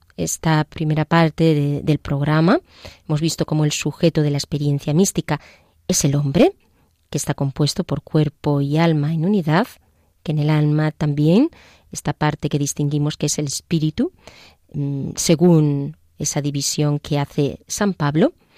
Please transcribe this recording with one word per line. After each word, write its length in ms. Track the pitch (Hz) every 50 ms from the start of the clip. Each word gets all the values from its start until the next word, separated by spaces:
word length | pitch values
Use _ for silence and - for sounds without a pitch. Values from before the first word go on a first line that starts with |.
| _ _ _
esta 480 | - 165 156 - - - 165 156 156 151
primera 400 | - - - 160 151 156 156 156
parte 500 | - 170 170 165 156 - - 165 165 156
de, 280 | 147 143 143 143 -
del 160 | - 156 147 -
programa. 640 | - - 147 139 143 147 151 160 160 175 262 370 - _ _ - - - - _ _ -
Hemos 120 | 156 147
visto 260 | 165 160 - - 156
cómo 180 | - 160 156 151
el 80 | 147
sujeto 500 | - - - 156 - - 175 165 - 160
de 80 | 147 147
la 60 | 143
experiencia 560 | 139 - - - 143 147 143 143 139 - 151
mística 480 | 147 170 196 - - 175 - - 151 - - - - _ _ _ _ _ _
es 180 | - 185 - -
el 100 | 143 139
hombre, 400 | 147 147 139 135 175 277 381 - _ _ _ _ _ _ _ _ _ _ _
que 80 | - 147
está 160 | - - 143
compuesto 500 | - 139 135 - - 147 143 - - 170
por 180 | - 139 147
cuerpo 580 | - - - 156 151 151 - _ - 147 143 143
y 160 | 139 139 147
alma 380 | 156 170 170 156 151 143 151 165
en 100 | 160 156
unidad, 420 | 190 214 196 147 - 156 180 254 - - - _ _ _ _ _ _ _ _
que 100 | - -
en 80 | 151 151
el 100 | 147 151
alma 400 | 151 151 151 151 151 156 156 156
también, 600 | - - 160 147 143 147 147 160 175 226 294 330 - - - - - _ _ _
esta 220 | - - - 165
parte 380 | - - 151 151 147 - - 147
que 80 | - 143
distinguimos 580 | 143 135 - - 147 143 151 143 147 151 -
que 100 | - 170
es 120 | 147 - -
el 80 | 151
espíritu, 640 | 139 - - - - 175 160 151 156 - - 262 381 - _ _ - - - - - _ _ _ _ -
mm, 380 | 147 143 143 139 139 135 - -
según 800 | - - - 165 156 170 180 170 156 151 147 143 139 139 151 156 - _ _ _ -
esa 240 | 147 - - 151
división 560 | 139 143 139 143 139 - - - 147 147 147 143
que 200 | - - 147 143
hace 420 | 143 - - 151 143 - 65 - _
San 280 | - - - 208 202 180
Pablo. 400 | - 147 143 147 160 214 339 - _ _ _ _